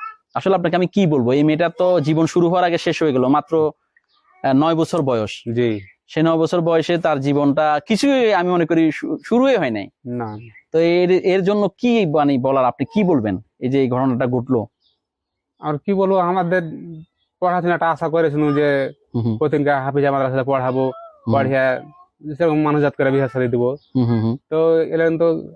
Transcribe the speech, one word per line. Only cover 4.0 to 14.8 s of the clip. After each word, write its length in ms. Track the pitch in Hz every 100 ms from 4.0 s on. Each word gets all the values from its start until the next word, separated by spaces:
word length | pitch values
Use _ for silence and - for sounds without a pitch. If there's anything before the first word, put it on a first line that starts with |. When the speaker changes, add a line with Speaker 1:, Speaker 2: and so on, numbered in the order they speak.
| _ _ _ _
Speaker 1:
আহ, 100 | 135
নয় 220 | 131 156 165
বছর 260 | 160 175
বয়স। 420 | 135 117 107 - 120 117
Speaker 2:
জি। 240 | 120 107 98 _ -
Speaker 1:
সে 160 | 160
নয় 140 | 160 160
বছর 240 | 160 175
বয়সে 360 | 165 165 156 170
তার 220 | 170 143
জীবনটা 600 | 139 143 143 139 156 147 -
কিছুই, 460 | 214 285 269 226
আমি 160 | 190 175
মনে 160 | 180 160
করি, 260 | 165 160
শু-, 260 | - 285 147 -
শুরুই 320 | 233 269 233
হয় 140 | 139
নাই। 180 | 107 - _ 127
Speaker 2:
না। 320 | 123 110 107 113 - _
Speaker 1:
তো 80 | 160
এর, 320 | 170 175 180
এর 320 | 185 190 185
জন্য 260 | 185 208 202 -
কি, 280 | 240 233 175
মানে, 320 | 151 143 135
বলার, 280 | 131 135 127
আপনি 200 | - 135
কি 180 | 214
বলবেন 340 | 185 151 104 95 - _
এই 100 | 127
যে 120 | 139
এই 80 | 127
ঘটনাটা 380 | 123 135 120 127
ঘটলো? 400 | 123 123 120 104 _